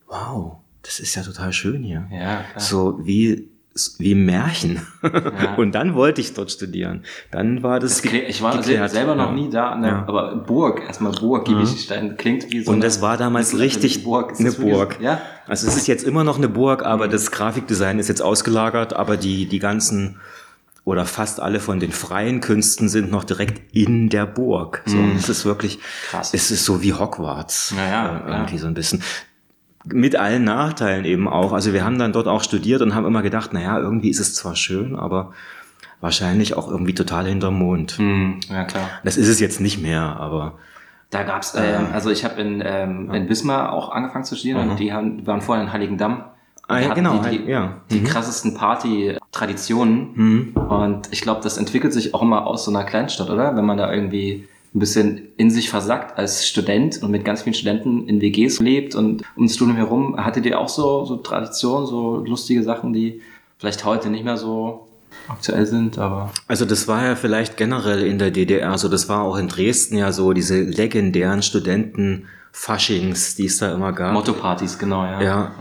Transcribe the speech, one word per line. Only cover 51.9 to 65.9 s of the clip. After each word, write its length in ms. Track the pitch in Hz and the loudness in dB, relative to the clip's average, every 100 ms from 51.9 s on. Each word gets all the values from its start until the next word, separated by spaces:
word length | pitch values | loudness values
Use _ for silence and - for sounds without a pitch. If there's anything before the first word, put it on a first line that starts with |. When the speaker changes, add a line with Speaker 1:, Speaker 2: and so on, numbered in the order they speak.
Speaker 2:
sich 220 | 120 - | 2 0
auch 80 | - | 2
immer 240 | 117 107 - | 4 2 0
aus 180 | - | -4
so 60 | - | -2
einer 140 | 101 | -2
Kleinstadt, 460 | 98 107 135 - 90 | 0 -2 -2 -2 -2
oder? 260 | 98 139 117 | 0 0 2
Wenn 80 | 104 | 2
man 100 | 101 | 2
da 140 | 95 | 0
irgendwie 540 | 101 101 101 98 98 - - _ | 0 -2 -2 -4 -6 -10 -20 _
ein 40 | 104 | 0
bisschen 500 | 98 113 104 104 - - | 2 4 2 0 -8 2
in 140 | 113 | 4
sich 180 | 117 113 | 4 0
versackt 480 | 104 98 123 - - | -2 0 0 -2 -4
als 300 | 98 - - | -2 -2 0
Student 540 | - 101 104 156 - | 0 2 2 2 0
und 80 | 104 | -2
mit 160 | 104 104 | 0 0
ganz 160 | 107 | -2
vielen 100 | - | -2
Studenten 560 | 110 104 107 131 120 113 | -2 0 -2 0 -2 2
in 140 | 104 | 2
W 80 | 101 | 2
Gs 280 | 104 127 - | 4 2 4
lebt 340 | 117 139 139 | 4 4 2
und 280 | - 110 110 - - | 0 0 0 -6 2
ums 200 | 117 - | 2 4
Studium 200 | 120 117 | 2 4
herum. 400 | 110 123 139 - | 2 2 0 -2
Hattet 300 | 107 120 117 | -2 0 0
ihr 120 | - | 0
auch 120 | - | -2
so, 340 | - 143 139 | 0 2 2
so 120 | - 123 | 0 -6
Traditionen, 680 | - - 107 - 123 139 135 | -4 -4 -4 -2 0 0 -2
so 380 | 120 117 113 | -2 -2 -2
lustige 380 | 117 120 - 120 | -2 -4 0 2
Sachen, 320 | 110 117 123 | 2 -2 -2
die 260 | 113 113 113 - - _ _ | 0 0 -4 -14 -20 _ _
vielleicht 260 | 104 - | -6 -4
heute 240 | 107 113 110 | 0 0 0
nicht 160 | 107 | -4
mehr 140 | 117 113 | -2 -4
so 500 | 110 110 113 113 - - _ - - | -4 -4 -4 -8 -14 -20 _ -20 -14
aktuell 380 | - - - 104 | -8 -2 2 2
sind, 320 | 117 113 | 2 0